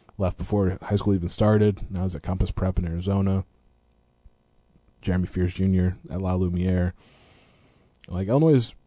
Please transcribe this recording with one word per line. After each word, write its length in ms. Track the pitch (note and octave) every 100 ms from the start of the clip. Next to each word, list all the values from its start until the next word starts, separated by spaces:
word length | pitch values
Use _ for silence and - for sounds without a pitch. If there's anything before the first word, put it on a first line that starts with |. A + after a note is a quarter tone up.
| _ -
left 180 | F#2 -
before 400 | - G#2 F#2 F#2
high 140 | - G2+
school 180 | G#2 G2
even 140 | E2+
started. 600 | - G#2+ G#2+ G#2 G2 -
Now 140 | F#2+
he's 100 | F#2
at 80 | D2+
Compass 300 | - F#2 F#2
Prep 260 | - F#2 F#2
in 80 | F2
Arizona. 560 | E2+ F#2 G2 G2 F#2+ - _ _ _ _ _ _ _ - _ _ _ _ _ _ _
Jeremy 240 | - F2+ F2+
Fears 300 | F#2+ F2 F2+
Junior 420 | F#2+ F#2 F2+ F#2 -
at 100 | F#2
La 140 | F#2+ F#2
Lumiere. 580 | F#2 F2 F#2 F2+ F2+ - _ _ _ _ _ _ _ _ _ _ -
Like, 200 | F2 G2
Illinois 260 | C3+ D#3+
is 220 | C#3 A#2 -